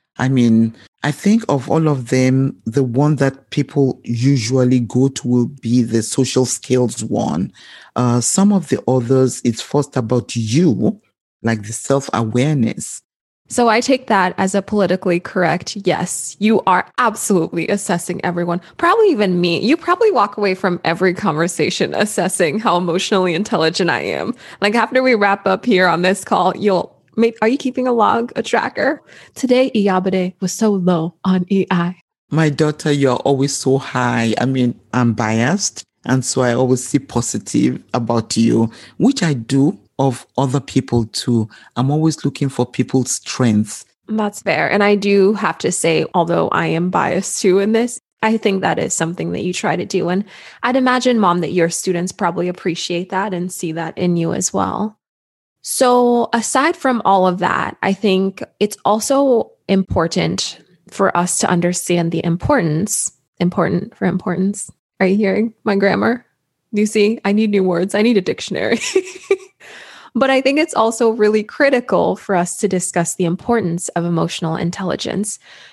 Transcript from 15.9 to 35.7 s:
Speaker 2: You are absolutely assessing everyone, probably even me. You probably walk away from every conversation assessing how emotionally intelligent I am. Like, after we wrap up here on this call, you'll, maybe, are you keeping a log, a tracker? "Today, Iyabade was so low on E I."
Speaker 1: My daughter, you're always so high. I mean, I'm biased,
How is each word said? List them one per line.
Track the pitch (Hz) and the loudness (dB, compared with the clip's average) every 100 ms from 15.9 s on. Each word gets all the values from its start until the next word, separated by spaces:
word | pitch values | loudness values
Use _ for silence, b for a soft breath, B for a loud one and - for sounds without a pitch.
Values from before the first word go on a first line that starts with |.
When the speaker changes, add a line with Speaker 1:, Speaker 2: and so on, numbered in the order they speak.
| - 180 - - - | -2 -2 -8 -10 -2
Speaker 2:
You | 208 220 - | 2 2 2
are | 180 - - | 0 0 -2
absolutely | 240 214 - 190 165 170 165 | -2 -2 0 0 0 -4 -2
assessing | 208 - 175 - 180 180 | -2 -2 -4 -4 -6 -4
everyone, | 175 175 175 B B | -4 -2 -4 B B
probably | 339 440 427 | 0 4 4
even | 233 202 175 | 4 2 2
me. | 175 170 214 | 2 0 0
You | 330 | 0
probably | - 370 440 | 0 0 2
walk | 269 208 214 | 2 0 0
away | 202 | -2
from | 185 190 175 | 0 -2 -2
every | - 170 185 | -2 0 0
conversation | 180 202 151 175 - 151 - 180 73 | 0 -2 0 -2 0 -2 0 -2 0
assessing | 214 - 185 - 165 185 | -2 -2 -2 0 0 0
how | 233 - | 0 0
emotionally | 175 170 - 196 185 165 | 0 -2 0 0 0 -2
intelligent | 214 190 160 175 175 | -2 0 0 0 0
I | 123 | 0
am. | 78 73 90 - B B | -2 -4 -6 -8 B B
Like, | 208 233 | 0 0
after | 233 254 | 0 2
we | 262 226 | 2 4
wrap | 202 196 196 | 2 2 0
up | 185 - | -2 2
here | 185 185 | 4 4
on | 165 | 2
this | 180 202 - | 2 0 0
call, | 190 185 - | 0 0 0
you'll, | 202 185 - _ _ - | 0 0 -2 _ _ 0
maybe, | 233 226 | 0 2
are | 220 | 0
you | 269 | 0
keeping | 262 254 254 | -2 -4 -2
a | |
log, | 240 208 226 240 - | 2 2 2 -2 -6
a | |
tracker? | 220 233 - - 269 302 _ B B | -2 -2 -2 -2 -2 -2 _ B B
"Today, | - 247 254 262 | -4 2 2 2
Iyabade | 220 196 185 185 185 180 - | 2 2 2 0 0 -2 -4
was | 185 | -6
so | - 220 | 0 0
low | 202 180 175 165 - | 2 2 2 0 -4
on | 185 185 180 | 0 0 2
E | 196 180 | 0 2
I." | 180 175 180 _ _ - | 0 -2 -6 _ _ -4
Speaker 1:
My | 147 156 | 0 2
daughter, | 135 151 151 156 | 2 0 0 -2
you're | 147 135 123 | 2 2 2
always | - 139 139 - | 0 0 0 -2
so | 131 135 | 0 0
high. | - 127 123 120 113 110 | 0 -2 0 0 0 0
I | 131 | 0
mean, | 131 123 - _ | 0 0 -2 _
I'm | 123 120 | 0 2
biased, | 107 110 110 123 196 - | 2 0 0 0 0 -4